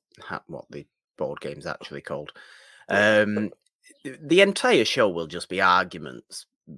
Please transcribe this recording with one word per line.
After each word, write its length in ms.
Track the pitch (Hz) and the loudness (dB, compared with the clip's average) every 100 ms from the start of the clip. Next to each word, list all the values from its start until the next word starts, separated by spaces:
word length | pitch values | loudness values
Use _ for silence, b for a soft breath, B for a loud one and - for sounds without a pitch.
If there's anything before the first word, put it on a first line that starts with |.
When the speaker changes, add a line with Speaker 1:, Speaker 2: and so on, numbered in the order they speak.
| _ _ | _ _
Speaker 1:
ha-, 220 | - 90 - | -14 -14 -14
what 180 | 76 - | -18 -16
the 160 | 71 73 _ _ _ | -18 -18 _ _ _
board 240 | 73 73 | -8 -8
game's 240 | 71 71 80 | -12 -12 -10
actually 360 | - - 71 | -12 -12 -14
called. 300 | - 73 73 - b b b b - | -10 -10 -10 -18 b b b b -2
Um, 640 | 98 104 107 107 104 104 - _ _ | 2 4 4 2 0 -4 -8 _ _
Speaker 2:
<laughs> 260 | _ _ | _ _
Speaker 1:
th-, 160 | 139 131 | -16 -14
the 200 | 151 170 | 0 4
entire 440 | 196 196 254 196 110 | 4 4 2 2 2
show 240 | - 110 | 2 0
will 180 | 85 82 | 0 -6
just 220 | 85 - | -8 -6
be 100 | 90 | 0
arguments 840 | 95 90 90 87 76 60 - - - _ - | 4 4 2 -6 -14 -14 -18 -20 -20 _ -20